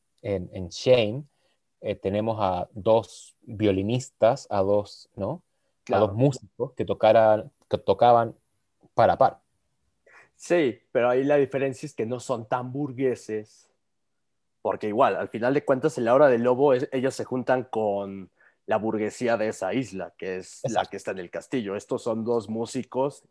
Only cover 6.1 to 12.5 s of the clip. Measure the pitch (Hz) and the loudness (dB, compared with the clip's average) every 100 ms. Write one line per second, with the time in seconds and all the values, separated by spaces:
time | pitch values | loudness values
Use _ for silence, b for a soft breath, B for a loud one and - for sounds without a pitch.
6.1 | 104 139 127 101 - 135 - 104 101 110 | 2 0 0 -10 -10 -8 -6 -6 2 6
7.1 | 113 110 107 - _ _ - - - 120 | 6 6 4 0 _ _ -2 0 4 6
8.1 | 117 113 - _ _ _ _ _ - 104 | 6 2 -6 _ _ _ _ _ 2 2
9.1 | - 131 - _ _ _ _ _ _ b | 4 2 0 _ _ _ _ _ _ b
10.1 | b b _ - 175 135 107 _ 127 120 | b b _ 0 2 2 -2 _ 0 2
11.1 | 127 139 147 135 135 135 123 156 - 110 | 2 2 2 2 -2 -4 -6 -10 -8 -6
12.1 | 123 - 120 113 | -6 -6 -8 -4